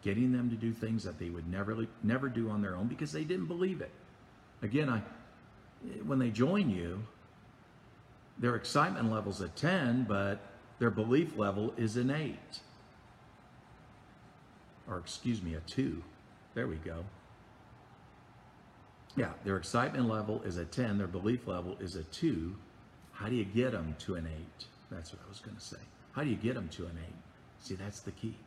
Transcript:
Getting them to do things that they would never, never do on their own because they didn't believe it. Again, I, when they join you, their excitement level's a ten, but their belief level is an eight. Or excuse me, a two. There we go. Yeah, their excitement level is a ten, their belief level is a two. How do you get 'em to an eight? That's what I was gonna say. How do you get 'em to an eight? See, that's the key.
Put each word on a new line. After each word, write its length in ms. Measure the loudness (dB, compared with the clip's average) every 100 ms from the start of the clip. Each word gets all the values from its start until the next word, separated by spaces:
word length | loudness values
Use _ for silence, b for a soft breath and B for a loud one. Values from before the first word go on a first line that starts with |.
Getting 300 | 2 4 4
them 180 | 4 2
to 60 | 2
do 160 | 0
things 320 | 0 0 0
that 140 | -2 -6
they 120 | -6
would 180 | -4 -2
never, 380 | -2 0 0 -2 0
never 260 | 2 4 2
do 220 | 0 0
on 120 | 2
their 120 | 0
own 140 | 0 -2
because 240 | -2 -4
they 120 | -2
didn't 220 | -2 0 0
believe 340 | 0 0 0
it. 100 | -6 -10 -20 -20 -20 -20 -20 -6
Again, 260 | 0 2 4
I, 140 | 0 -2 -12 -18 -20 -20 -20 -20 -14 -10 -6
when 140 | 0 4
they 120 | 4
join 400 | 4 6 6 4
you, 320 | 2 -2 -4 -8 -12 -20 -20 -20 -20 -20 -20 -20 -20 -20 -20 -20 -2
their 180 | 0 0
excitement 560 | 2 4 4 4 2
level's 280 | 2 0 -2
a 80 | -4
ten, 560 | 0 2 4 4 4 4
but 320 | 2 2 -2 -6 -20 -20 2
their 120 | 2
belief 460 | 4 4 4 4 2
level 380 | 2 2 0 0
is 200 | 0 2
an 140 | 2
eight. 500 | 2 -2 -6 -12 -14 -16 -20 -20 -20 -20 -20 -20 -20 -20 -20 -20 -20 -20 -20 -20 -20 -20 -20 -20 -20 -20 -20 -8
Or 100 | -8
excuse 440 | -6 -4 -2 0
me, 120 | -2
a 60 | -6
two. 420 | -4 0 0 0 -8 -18 -20 -20 -10
There 120 | -4 -4
we 100 | -4
go. 280 | -6 -6 -8 -12 -20 -20 -20 -20 -20 -20 -20 -20 -20 -20 -20 -20 -20 -20 -20 -20 -20 -20 -8
Yeah, 180 | -2 -2 -2
their 140 | 0 0
excitement 500 | 2 2 2 2 2
level 320 | 2 0 -2
is 140 | -2 -4
a 80 |
ten, 320 | -4 0 2 2
their 100 | 0
belief 400 | 0 2 0 0
level 300 | -4 -4 -6
is 160 | -6 -6
a 80 |
two. 520 | -8 0 0 2 -2 -6 -12 -20 -20 -20 -20
How 160 | -8 -2
do 80 | 0
you 80 |
get 300 | 2 2 2
'em 200 | 2 -4 -6
to 140 | -4
an 120 | -4 -4
eight? 400 | -6 -10 -14 -18 -18 -14
That's 220 | -12 -12
what 80 | -14
I 40 | -16
was 100 | -16
gonna 220 | -14 -14
say. 180 | -14 -14 -16 -20 -10
How 120 | -2
do 60 | 0
you 60 | 2
get 200 | 0 0
'em 120 | -4
to 160 | -6 -8
an 120 | -6 -10
eight? 80 | -12 -16 -20 -20 -18
See, 140 | -10
that's 260 | -8 -8 -8
the 100 | -10
key. 240 | -8 -8 -8